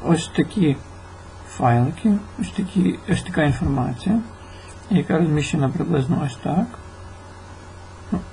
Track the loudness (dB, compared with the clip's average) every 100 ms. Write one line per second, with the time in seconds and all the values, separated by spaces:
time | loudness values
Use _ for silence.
0 | 4 2 2 0 0 4 4 2 -4 -16
1 | -18 -18 -18 -16 -14 2 4 6 4 2
2 | 2 2 0 -6 -6 -4 -2 2 2 0
3 | 0 -2 0 2 2 2 2 2 0 -2
4 | 2 0 0 -12 -18 -18 -16 -16 0 2
5 | 2 2 4 4 2 2 2 0 2 2
6 | 2 2 0 -4 0 0 0 -4 -16 -16
7 | -16 -16 -18 -18 -18 -18 -18 -18 -18 -16
8 | -4 -4 -4